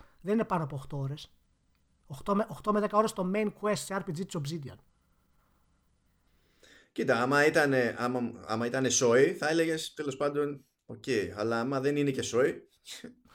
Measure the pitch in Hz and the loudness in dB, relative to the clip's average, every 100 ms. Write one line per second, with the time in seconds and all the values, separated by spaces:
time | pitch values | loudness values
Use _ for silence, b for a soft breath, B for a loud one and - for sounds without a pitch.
0 | b b 175 220 220 180 147 143 135 143 | b b -2 0 0 -2 -2 -6 -8 -6
1 | 135 147 - _ _ _ _ _ _ _ | -6 -8 -14 _ _ _ _ _ _ _
2 | - 139 - 202 220 151 214 208 202 208 | -16 -8 -2 0 0 -4 -2 0 2 2
3 | 220 - 180 196 214 - 214 202 - 196 | 2 0 -2 0 -2 -2 -2 -2 -4 -6
4 | 190 156 190 180 143 165 135 - _ _ | -6 -6 -6 -6 -6 -6 -10 -16 _ _
5 | _ _ _ _ _ _ _ _ _ _ | _ _ _ _ _ _ _ _ _ _
6 | _ _ _ b b b b b b - | _ _ _ b b b b b b -2
7 | - 117 123 143 151 160 147 131 120 - | 2 2 4 6 6 6 4 4 2 0
8 | 120 123 120 92 - 113 120 131 131 - | -2 -2 -4 -6 -6 -2 -2 0 0 4
9 | 123 120 156 180 147 165 165 160 - - | 6 6 6 4 0 2 2 -2 -6 -8
10 | 147 135 143 147 147 143 - _ - 107 | -8 -4 -2 -2 -4 -6 -14 _ -18 -12
11 | 135 117 90 98 110 117 123 139 139 147 | -2 -2 -2 -2 -2 0 0 -2 0 0
12 | 143 131 107 117 147 - - _ - - | 0 -2 -2 2 0 0 -12 _ -20 -18
13 | - - B | -18 -20 B